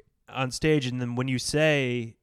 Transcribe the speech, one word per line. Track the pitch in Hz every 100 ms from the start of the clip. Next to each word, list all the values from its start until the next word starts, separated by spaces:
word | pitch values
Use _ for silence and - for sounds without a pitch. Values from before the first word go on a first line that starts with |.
| - _ -
on | 123 131
stage, | - 156 151 127
and | 123
then | 120 120
when | 131
you | 123
say | - 147 156 147 127 120 113 -